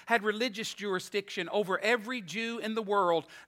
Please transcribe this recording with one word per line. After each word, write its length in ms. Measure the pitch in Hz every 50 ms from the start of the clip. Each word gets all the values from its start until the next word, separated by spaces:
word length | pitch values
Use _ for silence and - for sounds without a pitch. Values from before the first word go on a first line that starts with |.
| - -
had 160 | 226 226 202
religious 500 | 214 208 214 240 262 196 208 220 - -
jurisdiction 760 | - 196 208 190 185 180 - - 202 196 - - 202 175 170
over 260 | - 208 208 175 190 -
every 440 | - 214 240 240 196 226 254 240
Jew 360 | 196 160 156 214 226 233 233 233
in 160 | - 220 220
the 80 | 226
world, 460 | 220 196 208 202 190 175 170 165 147 - - - -